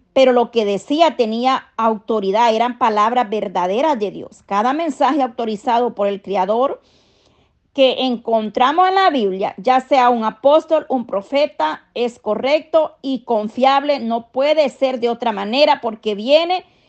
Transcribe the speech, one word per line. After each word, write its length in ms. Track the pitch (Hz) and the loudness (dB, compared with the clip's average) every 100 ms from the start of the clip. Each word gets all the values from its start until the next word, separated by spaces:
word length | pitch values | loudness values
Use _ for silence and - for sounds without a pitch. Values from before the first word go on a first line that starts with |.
| _ | _
pero 220 | 269 262 | 2 4
lo 180 | 240 233 | 4 0
que 140 | 226 202 | -2 -2
decía 500 | 196 - 294 320 - | -4 -4 2 2 2
tenía 520 | 220 226 254 262 - - | -2 0 -2 -2 -4 -4
autoridad, 760 | 226 220 - 220 190 208 240 | -2 -2 -4 -4 -2 2 2
eran 240 | 220 240 240 | 2 -2 0
palabras 520 | 240 208 214 254 214 | 0 2 2 0 -2
verdaderas 680 | 208 196 180 180 208 311 254 | -4 -4 -4 -2 0 0 -2
de 140 | 196 | -4
Dios. 320 | 165 - - _ | -8 -14 -20 _
Cada 280 | 196 233 | -2 0
mensaje 480 | 294 330 262 262 285 | -2 -4 -2 0 0
autorizado 720 | 254 240 226 208 262 233 240 233 | -2 -4 -6 -6 -2 0 0 -2
por 120 | 202 | -4
el 140 | 196 | -4
Creador 600 | - 196 180 226 277 494 _ _ _ _ _ _ _ _ _ | -6 -4 0 0 -2 -4 _ _ _ _ _ _ _ _ _
que 300 | - 262 - 262 | 2 2 2 -2
encontramos 800 | 233 233 226 214 214 254 330 370 | -4 -2 -2 -2 0 0 2 2
en 80 | 381 | 4
la 140 | 381 | 2
Biblia, 460 | 285 202 185 202 - | 2 0 -2 -6 -4
ya 240 | 202 254 | 0 0
sea 300 | 254 277 247 | 2 2 4
un 120 | 240 | 2
apóstol, 640 | 220 - 269 311 320 311 - | -2 0 2 4 2 -2 -2
un 180 | 254 - | -6 -4
profeta, 800 | 196 196 277 294 - 311 302 _ 214 | -8 -4 -2 -2 -2 -6 -6 _ -6
es 240 | 240 240 | -6 -4
correcto 800 | 214 208 254 302 311 320 311 - | -6 -4 0 0 2 0 0 -4
y 220 | 269 262 | -8 -8
confiable, 760 | - 220 214 247 262 277 294 269 | -2 -2 -2 0 2 2 0 -2
no 280 | 226 240 233 | -2 -6 -6
puede 380 | 254 294 311 269 | -2 0 2 0
ser 300 | - 269 247 | 0 -4 -2
de 100 | 233 | -4
otra 220 | 233 240 | -2 -4
manera 500 | 202 202 254 294 269 | -4 -4 2 2 2
porque 320 | 233 214 214 | -2 -8 -6
viene 520 | 202 226 302 339 359 - _ | -6 2 2 2 -4 -6 _